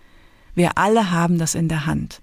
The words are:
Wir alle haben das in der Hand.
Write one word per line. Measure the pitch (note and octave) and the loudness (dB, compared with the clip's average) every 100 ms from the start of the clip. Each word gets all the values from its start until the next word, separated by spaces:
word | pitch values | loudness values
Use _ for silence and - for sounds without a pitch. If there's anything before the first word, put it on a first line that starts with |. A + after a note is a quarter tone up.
| - - - _ - | -20 -20 -20 _ -8
Wir | - F3 - | 0 0 2
alle | F#3+ A3+ G3 | 2 2 2
haben | E3+ E3+ E3+ | 2 2 0
das | D#3+ - | 0 -2
in | E3 | -2
der | D#3+ C#3+ | -2 -2
Hand. | D3 - - | -4 -6 -12